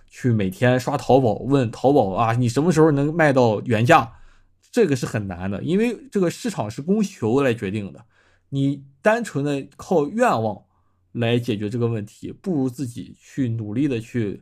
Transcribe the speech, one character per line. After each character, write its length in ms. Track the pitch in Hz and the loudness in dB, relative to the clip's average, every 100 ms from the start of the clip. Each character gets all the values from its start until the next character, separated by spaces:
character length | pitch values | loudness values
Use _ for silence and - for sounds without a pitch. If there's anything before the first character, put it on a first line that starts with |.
| _ | _
去 220 | - 127 | -4 0
每 180 | 110 95 | 2 0
天 280 | - 123 127 | 0 2 2
刷 200 | 143 139 | 0 -4
淘 240 | - 135 | 2 4
宝， 140 | 123 98 | 4 -2
问 360 | 117 139 113 | 0 0 0
淘 220 | - 135 | 0 4
宝 180 | 143 98 | 4 4
啊 220 | 92 113 117 | 0 0 2
，“你 100 | 123 | 0
什 120 | 139 | 2
么 100 | 170 | 2
时 100 | 156 | 4
候 100 | 160 | 4
能 220 | 139 143 | 4 0
卖 180 | 170 151 | 2 4
到 300 | 131 117 104 | 4 4 2
原 240 | - 110 120 | 0 0 6
价？” 280 | 156 117 - - _ _ _ _ | 4 4 -8 -20 _ _ _ _
这 140 | 247 196 | 0 2
个 100 | 127 | 2
是 100 | - | -2
很 220 | 113 98 | -6 -6
难 220 | 85 95 | -8 -6
的， 140 | 101 | -6
因 140 | 127 190 | -2 0
为 200 | 240 - - | 0 -4 -6
这 80 | 202 | -2
个 100 | 170 | -2
市 200 | - 240 | -2 -8
场 200 | - 107 | -6 -6
是 120 | 123 | -6
供 200 | 151 214 | -2 -2
求 400 | 208 - 110 131 | -2 -2 0 2
来 120 | 135 | 2
决 160 | 113 98 | 0 -4
定 220 | 107 95 | -6 -8
的。 120 | 69 - _ _ _ _ | -14 -20 _ _ _ _
你 340 | 139 139 139 - _ | -2 -2 -2 -10 _
单 220 | 214 233 | 0 0
纯 200 | 220 139 | -2 -6
的 240 | 147 139 135 - | -4 -4 -8 -18
靠 280 | - 165 147 | -4 -2 -2
愿 360 | 214 247 127 | 0 0 0
望 200 | 110 98 _ _ _ _ _ | -2 -6 _ _ _ _ _
来 260 | 120 117 120 | -4 0 0
解 160 | 120 101 | -2 -4
决 140 | 104 | -4
这 80 | 120 | -2
个 100 | 117 | -2
问 180 | 113 104 | -4 -8
题， 260 | - - | -14 -16
不 220 | - 190 | -10 -4
如 160 | 151 131 | -2 -2
自 160 | 120 123 | -4 -10
己 300 | 117 95 98 | -10 -16 -18
去 300 | - - 127 | -12 -6 -4
努 240 | 113 104 | -4 -6
力 140 | 110 147 | -2 -2
的 120 | 117 | -2
去 420 | 107 120 101 - | -4 -4 -4 -6